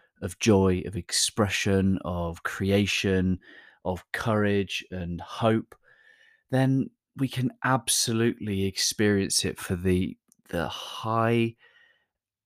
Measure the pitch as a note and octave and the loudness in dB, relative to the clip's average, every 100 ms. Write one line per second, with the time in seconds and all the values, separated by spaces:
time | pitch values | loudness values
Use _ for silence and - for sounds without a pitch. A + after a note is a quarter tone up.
0 | _ - G2 - A2+ G2 F#2+ F2+ - G2+ | _ -12 -10 -2 4 6 6 2 -2 -8
1 | - - - - G2+ - G#2 G2 F#2+ F#2+ | -6 -2 -2 0 0 0 0 2 2 0
2 | - F2+ E2+ E2+ - - F#2+ G2 G2 - | -2 -4 -6 -6 -8 -4 2 2 2 0
3 | G2+ F#2+ F#2 F#2 - - - _ - F2+ | 0 2 2 -2 -6 -20 -20 _ -8 -8
4 | - - A#2+ G#2+ G#2 G2+ F#2+ - - F#2 | -8 -8 -2 0 2 0 -2 -6 -10 -10
5 | F2 E2+ - - A2+ A2+ - - _ _ | -8 -8 -10 -2 2 2 -2 -16 _ _
6 | _ - _ _ - C3 C3+ C3+ - _ | _ -20 _ _ -4 0 2 2 0 _
7 | _ - C3 B2+ B2 - - C3 - - | _ -6 -4 -2 -4 -4 -2 0 0 -2
8 | - A2+ A#2 - G#2+ G2 G2 - - - | 0 2 2 0 -4 -2 -2 -2 -4 2
9 | G#2 G2+ G2 - F#2+ - - F2+ F#2 F#2 | 4 4 2 0 -2 -6 -6 -2 2 2
10 | F#2 - _ _ - F2 D2+ - - - | 0 -6 _ _ -8 -4 -4 -6 -12 -8
11 | A2+ A2+ A2+ A#2 A#2 - _ _ _ _ | -4 0 2 2 0 -4 _ _ _ _
12 | _ _ _ _ | _ _ _ _